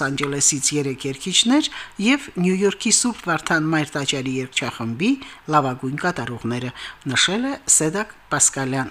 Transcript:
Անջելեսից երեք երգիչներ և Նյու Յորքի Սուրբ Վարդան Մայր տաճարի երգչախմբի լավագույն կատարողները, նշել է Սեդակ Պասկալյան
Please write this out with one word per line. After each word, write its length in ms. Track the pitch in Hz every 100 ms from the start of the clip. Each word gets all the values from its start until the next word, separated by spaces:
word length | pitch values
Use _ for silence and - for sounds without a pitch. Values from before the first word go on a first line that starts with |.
| 139
Անջելեսից 640 | 139 139 143 - 147 -
երեք 320 | 147 139 127 139
երգիչներ 600 | 131 190 180 226 285 302 - - -
և 240 | 202 277 - -
Նյու 160 | 180 185
Յորքի 300 | 202 190 233 -
Սուրբ 220 | 247 220 -
Վարդան 380 | 160 - 165 156
Մայր 180 | 160 147
տաճարի 400 | 151 143 143 131 131
երգչախմբի 720 | 127 - 123 - 113 117 208 269 - - -
լավագույն 460 | 151 135 127 131 143 180
կատարողները, 640 | 160 120 120 113 120 123 - - - -
նշել 320 | 120 - 208 262
է 80 | 277 - -
Սեդակ 420 | 156 196 220 - -
Պասկալյան 560 | 147 - 139 131 135 123